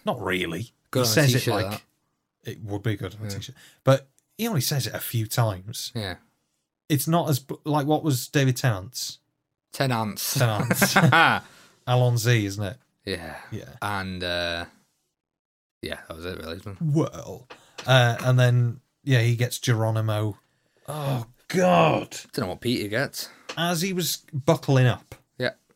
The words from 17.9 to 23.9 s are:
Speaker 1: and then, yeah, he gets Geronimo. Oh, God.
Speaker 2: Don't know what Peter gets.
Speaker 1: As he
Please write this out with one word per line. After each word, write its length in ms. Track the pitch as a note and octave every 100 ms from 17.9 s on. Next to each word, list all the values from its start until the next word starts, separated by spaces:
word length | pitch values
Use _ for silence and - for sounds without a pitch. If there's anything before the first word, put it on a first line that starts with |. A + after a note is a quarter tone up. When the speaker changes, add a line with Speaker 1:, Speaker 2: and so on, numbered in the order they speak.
| C3 A#2+ A#2
Speaker 1:
and 120 | B2+ B2+
then, 420 | B2 B2 A#2+ - _ _
yeah, 160 | - B2+
he 160 | A#2 A#2
gets 240 | A#2+ -
Geronimo. 760 | - A2+ A2 A2 A2 G#2+ G#2+ G2 _ _ _ _ -
Oh, 380 | D3+ C#3 C3 A#2 _ -
God. 640 | F3+ F3+ F3 D#3+ A2 - - -
Speaker 2:
Don't 140 | - G2
know 20 |
what 120 | E2+
Peter 280 | A#2+ A#2 G2+
gets. 400 | G#2+ C#3 - - - - -
Speaker 1:
As 260 | E3+ F3
he 100 | G3